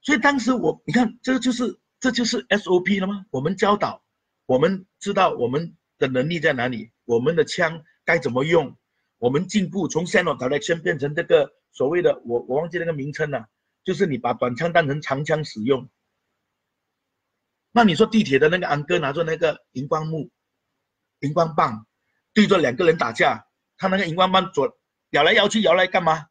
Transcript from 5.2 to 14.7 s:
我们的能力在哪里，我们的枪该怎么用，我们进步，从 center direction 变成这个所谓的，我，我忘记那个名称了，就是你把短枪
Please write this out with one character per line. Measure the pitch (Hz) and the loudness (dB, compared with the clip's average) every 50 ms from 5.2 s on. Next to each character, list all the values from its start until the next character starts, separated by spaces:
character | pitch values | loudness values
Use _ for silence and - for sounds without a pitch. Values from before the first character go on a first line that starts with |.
| 185 165 | 2 2
我 | - 113 120 117 | 2 0 -4 -2
们 | 127 147 170 165 - _ _ _ _ _ | -2 -4 -4 -6 -14 _ _ _ _ _
的 | 147 135 | -2 0
能 | 131 127 127 156 | 0 0 -2 -2
力 | 175 170 | -2 0
在 | 147 165 | 0 0
哪 | 143 127 117 127 | 0 0 -2 -4
里， | 127 107 107 - _ _ _ | -4 -6 -10 -14 _ _ _
我 | - 117 117 | 0 0 2
们 | 123 147 170 | 2 2 2
的 | 165 143 | 0 0
枪 | - - - 175 160 160 165 - _ _ _ _ | 0 0 -2 -2 -2 -2 -6 -14 _ _ _ _
该 | - 165 170 | 0 0 0
怎 | - 127 | 0 -2
么 | 117 127 143 | -2 -2 0
用， | 156 170 165 147 123 - _ _ _ _ _ _ _ _ _ | 2 2 2 2 0 -8 _ _ _ _ _ _ _ _ _
我 | 117 123 | -2 0
们 | 131 147 185 190 | 0 0 -4 0
进 | - 214 185 160 | -2 -2 -2 -2
步， | 165 196 220 - | -4 -4 -4 -2
从 | - 156 175 | -2 -4 -4
center | 165 - 196 175 170 139 120 | 0 0 0 0 0 -4 -2
direction | 123 127 143 147 - - 170 170 | -2 -2 -2 -2 -2 -2 -4 -2
变 | 156 180 170 143 | -2 -4 -4 -2
成 | 143 143 147 | -4 -4 -4
这 | 165 170 | -4 0
个 | - 170 156 - - _ _ _ _ | 4 4 4 4 2 _ _ _ _
所 | _ - 127 135 | _ -4 -2 0
谓 | 170 180 | 0 2
的， | 175 151 - - - | 2 2 0 0 -4
我， | 120 117 120 | -4 -4 -4
我 | - - 127 143 | -4 -2 -4 -4
忘 | 165 170 | -4 -4
记 | 170 175 | -6 -6
那 | 165 | -6
个 | 170 | -4
名 | 160 143 135 147 143 | -6 -6 -8 -10 -6
称 | - 156 147 | -6 -6 -4
了， | 139 123 110 _ _ _ _ _ _ _ _ | -4 -8 -8 _ _ _ _ _ _ _ _
就 | - 185 | -6 -2
是 | 147 202 175 | -2 0 -2
你 | 139 117 | -2 -4
把 | - 120 120 | -2 -4 -2
短 | 117 131 123 123 | -2 -2 -4 -2
枪 | 117 156 170 | -2 -4 -2